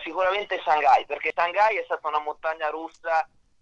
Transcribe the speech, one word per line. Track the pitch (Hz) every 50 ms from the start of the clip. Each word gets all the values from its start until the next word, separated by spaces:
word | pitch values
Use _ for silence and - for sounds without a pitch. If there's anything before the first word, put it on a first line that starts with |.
| -
sicuramente | 165 156 180 185 185 190 208 202 - 190 -
Shanghai, | - 170 156 151 143 139 123 123 123
perché | - 143 143 - 156 -
Shanghai | - 170 175 175 196 208 220 220 175
è | 170
stata | - 170 156 - 151
una | 151 151
montagna | 151 151 151 - - 160 160 165 156 151
russa | 151 156 160 170 - - - 170 165 165 156 - _ _ _ _ _ _